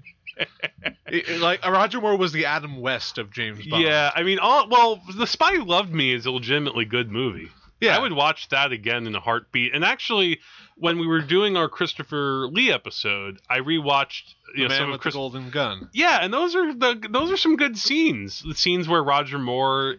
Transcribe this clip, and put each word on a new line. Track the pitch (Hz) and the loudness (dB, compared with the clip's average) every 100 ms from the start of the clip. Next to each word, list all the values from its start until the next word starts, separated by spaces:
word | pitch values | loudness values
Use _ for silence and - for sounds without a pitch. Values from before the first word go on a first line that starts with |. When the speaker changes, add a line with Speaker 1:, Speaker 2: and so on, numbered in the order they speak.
| - - - - - _ 156 - - - - | -20 -20 -18 -12 -12 _ -12 -10 -12 -12 -6
Speaker 1:
It, | 170 - | -6 -4
it, | 170 | -2
like, | 170 185 180 | 0 0 0
Roger | 190 208 240 | 2 2 0
Moore | 214 196 | 0 2
was | 185 | 0
the | 156 147 | 0 -2
Adam | 151 147 135 | -2 -4 -6
West | 123 127 - - | -4 -4 -4 -8
of | 107 | -8
James | 120 113 104 101 | -6 -6 -8 -4
Bond. | 165 | 0
Speaker 2:
Yeah, | 160 151 143 | 2 4 2
I | - | 0
mean, | 175 190 | 0 2
all, | 214 277 220 | 4 4 6
well, | 240 233 214 180 190 | 6 6 4 -6 -4
The | 233 | -2
Spy | - 320 | 2 2
Who | 381 | 2
Loved | 208 175 202 | 2 0 0
Me | 160 131 | 0 2
is | 123 120 | 0 -2
a | |
legitimately | 127 117 143 143 117 113 | -4 0 0 0 -2 -2
good | 120 117 | -2 -2
movie. | 104 131 85 80 - - - | -2 -2 -4 -10 -20 -20 -2
Speaker 1:
Yeah. | 220 190 | 2 2
Speaker 2:
I | |
would | 254 | 2
watch | 151 147 156 - | 2 0 0 -2
that | 135 139 | 0 0
again | 120 104 120 113 | 0 -2 -2 -2
in | 104 | -4
a | |
heartbeat. | 117 117 113 120 120 | -2 -2 -2 -2 0
And | 139 180 | 2 0
actually, | 254 - 220 180 156 - - - - | 0 -2 2 2 0 -6 -20 -20 -4
when | 170 170 | 0 0
we | 165 | 2
were | 160 | 2
doing | 143 175 208 185 | 2 2 4 2
our | 156 | 0
Christopher | - 170 - 147 147 143 135 131 | -2 -4 -4 -8 -4 -2 -2 -2
Lee | 175 254 | 0 0
episode, | 139 - - 107 101 98 95 - | 0 -4 -6 -4 -4 -4 -10 -6
I | 127 | -4
rewatched, | 135 165 143 139 135 - - - - 139 | 0 0 2 2 0 -6 -16 -20 -10 -2
you | |
Speaker 1:
The | |
Speaker 2:
know, | 127 | 0
Speaker 1:
Man | 135 | 0
Speaker 2:
some | 143 | -2
of | |
Speaker 1:
with | 135 | -4
the | |
Speaker 2:
Chris- | 165 143 | -4 -4
Speaker 1:
Golden | 135 127 127 | -6 -8 -6
Gun. | 143 131 95 - | -4 -2 -4 -8
Speaker 2:
Yeah, | 220 339 254 | 0 2 2
and | 180 | 2
those | 240 349 349 | 0 0 2
are | 339 | 0
the, | 254 247 240 214 | 2 0 0 -2
those | 233 330 | -2 0
are | 381 | 2
some | 330 285 | 2 4
good | 285 214 | 2 0
scenes. | - 294 320 123 98 - | -2 2 2 0 -6 -10
The | 156 147 | -8 -2
scenes | 175 180 160 | 0 0 2
where | 170 | 2
Roger | 143 143 143 139 | 2 2 0 -4
Moore | 123 123 135 135 135 | -2 0 2 2 -2